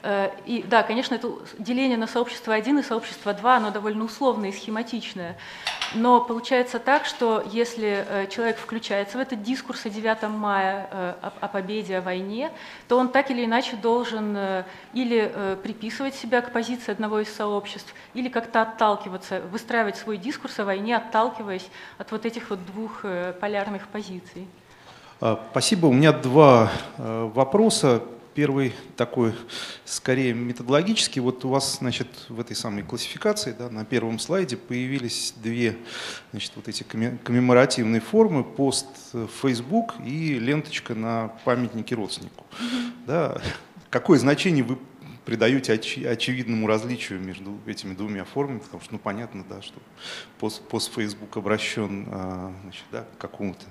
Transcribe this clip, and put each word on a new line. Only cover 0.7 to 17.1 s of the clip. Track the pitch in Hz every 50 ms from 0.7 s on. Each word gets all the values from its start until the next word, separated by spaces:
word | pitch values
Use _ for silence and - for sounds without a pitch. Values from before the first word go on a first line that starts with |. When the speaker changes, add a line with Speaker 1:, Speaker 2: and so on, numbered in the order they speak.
| 240 226 220
Speaker 1:
конечно, | - 220 233 262 - 254
это | 214 - 240 - - - - - -
деление | 214 180 247 247 269 262 247 226
на | 226 220
сообщество | - 240 240 240 - - - 226 220
один | 214 214 240 285 294
и | 262
сообщество | - 233 226 226 - - - - 208 202
два, | 196 190 240 254
оно | 247 220 214
довольно | 202 214 202 214 214 214 220
условное | 226 - - 277 262 233 208 208 190
и |
схематичное. | 196 202 - - 220 214 233 233 - 226 196 - - 190 180 170 165 - - - - - - - - - - - -
Но | 220 226 247 247 240
получается | 240 - 233 226 233 - 269 247 247 247 - 233
так, | 240 - 269 294 294
что | - - - 247 233 220 208 - -
если, | 196 226 233 233 - 226 220 208 202 196 196 -
э, | 208 202 196 196
человек | - - 233 226 220 226
включается | - - 226 226 220 - 214 202 202 202 - 254
в |
этот | 262 262 262 214 202
дискурс | 220 262 262 - - 247 - -
о | 233
девятом | 202 214 214 226 220 220 220 214
мая, | 214 214 208 208 202 196 190 190 196 196 190 -
э, | - 196 180 180 180 -
о, | - 202 - -
о | - 202
победе, | - 202 185 185 208 220 208 180 190 185
о |
войне, | 180 185 180 185 190 196 208 226 277 320 320 - - - - - - -
то | 240 247
он | 254 247
так | 254 262 277 277
или | 269 240 240
иначе | 226 226 240 247 - - 214
должен, | 196 226 226 240 247 233 233 220 214 208 208
э, | 202 196 190 190 185 185 185 - - - - -
или, | 233 262 240 233 226 214 202 -
э, | - 202 196 190 190 -
приписывать | 220 214 - - 220 226 - 269 269 269
себя | - - 233 240 240
к | 240 247
позиции | - 233 233 220 254 240 - -
одного | 202 202 220 214